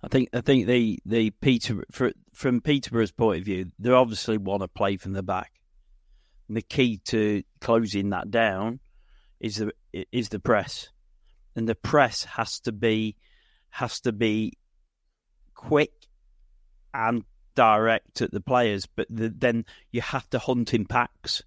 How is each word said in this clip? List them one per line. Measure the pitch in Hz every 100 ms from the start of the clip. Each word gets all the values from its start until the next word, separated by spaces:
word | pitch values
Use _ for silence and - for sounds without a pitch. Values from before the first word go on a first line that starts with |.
I | -
think, | 135 123
I | 127
think | 113 135 101
the, | 123 113 98
the | - 113 110
Peter, | - 147 120 - 107 -
fr-, | - 127 - _
from | - 139 123
Peterborough's | 151 143 - 120 107
point | - 113 87
of |
view, | 95 92 95 -
they | 110
obviously | 127 127 107 - 110
wanna | 95 98 95
play | - 101 98
from | 98
the | 95
back. | 95 95 - _ _ _ _ _ _ _ _ _ _
And | 107
the |
key | - - 127 107 -
to | 113 107 104 - _
closing | - 113 110 101 98
that | 92 -
down | 113 113 95 107 123 _ _ _ - _ _
is | 110 104
the, | 107 - _ - -
is | 127 110
the | 107
press. | - 110 95 - - _ _ _ _ _ _ -
And | 113
the |
press | 110 - 151 127 -
has | - - 113 -
to | -
be, | 107 113 110 110 104 _ _ _ _ _
has | - 120 -
to | 127
be | 104 110 107 110 - _ _ _ _ _ _ _ _ _
quick | - - 147 151 _ _ _ _ _ _ _ _ _ _
and | - 113 120 - _ _ -
direct | 117 107 113 113 _ -
at | 120
the | 104
players, | - 127 117 101 -
but | - -
the, | 110 113 107
then | 127 117 113 - _
you | 120
have | - 135 -
to | 127
hunt | - 123 113
in | 117 101
packs. | 123 120 _ - -